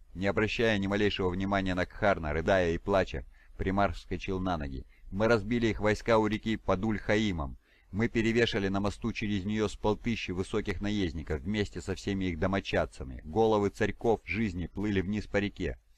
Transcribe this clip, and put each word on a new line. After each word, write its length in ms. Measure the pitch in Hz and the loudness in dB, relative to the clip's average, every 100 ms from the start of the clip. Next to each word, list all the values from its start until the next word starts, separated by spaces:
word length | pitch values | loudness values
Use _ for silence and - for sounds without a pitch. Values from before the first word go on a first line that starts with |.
| - | -14
Не 140 | 87 98 | -4 0
обращая 500 | 104 107 - 113 104 | 2 0 2 2 2
ни 100 | 98 | 0
малейшего 420 | 101 104 92 92 | 2 2 2 -2
внимания 440 | 90 98 98 92 | 0 0 0 0
на 120 | 90 87 | 0 -2
Кхарна, 480 | - 104 87 78 | 0 2 2 0
рыдая 400 | 78 82 95 87 | 0 2 4 4
и 40 | 85 | 0
плача, 480 | - 98 92 65 - - - - | 2 2 2 -4 -10 -18 -14 -6
примарх 380 | 92 98 98 - | 0 2 2 0
вскочил 460 | - 92 - 92 | -8 -8 -4 -2
на 160 | 92 82 | -2 -2
ноги. 280 | 71 67 - - - | -4 -8 -12 -18 -8
Мы 180 | 95 113 | 0 4
разбили 400 | 117 101 120 113 | 4 2 0 2
их 120 | 101 | 2
войска 380 | 104 107 - 113 | 0 0 4 4
у 100 | 107 | 4
реки 300 | 107 110 107 | 0 -2 -2
под 260 | - 95 | 0 0
Уль-Хаимом. 760 | 110 101 - 107 107 85 69 - _ _ - | 0 -2 2 2 2 -2 -6 -10 _ _ -8
Мы 180 | 95 117 | -2 0
перевешали 580 | 117 110 113 113 113 98 | 2 2 4 2 2 0
на 120 | 98 | 0
мосту 320 | 101 - 117 | -2 -4 -6
через 320 | - 104 104 95 | -4 -2 -2 -2
нее 220 | 107 101 | 0 -2
с 80 | - | 0
полтыщи 560 | 107 104 117 110 - | -2 0 -2 -4 -4
высоких 500 | 90 95 107 101 87 | -6 -4 -4 -4 -4
наездников 600 | 104 104 87 80 67 76 | -2 0 -2 -4 -6 -6
вместе 400 | 80 107 98 92 | -2 -2 -2 -4
со 140 | - 90 | -6 -6
всеми 300 | - 95 92 | -2 -2 -2
их 140 | 80 | 0
домочадцами, 840 | 92 98 - 95 78 - 67 64 | 0 0 0 0 0 -4 -12 -12
головы 460 | 78 95 113 104 101 | -2 2 4 4 2
царьков 520 | - 101 - 117 101 | 0 -2 0 2 2
жизни 440 | - 104 110 87 80 | 0 -2 -2 -2 -6
плыли 340 | - 107 98 | -4 0 0
вниз 260 | 90 104 - | 0 -2 -2
по 100 | 101 | -2
реке, 420 | 101 - 80 64 _ | -2 -2 -6 -6 _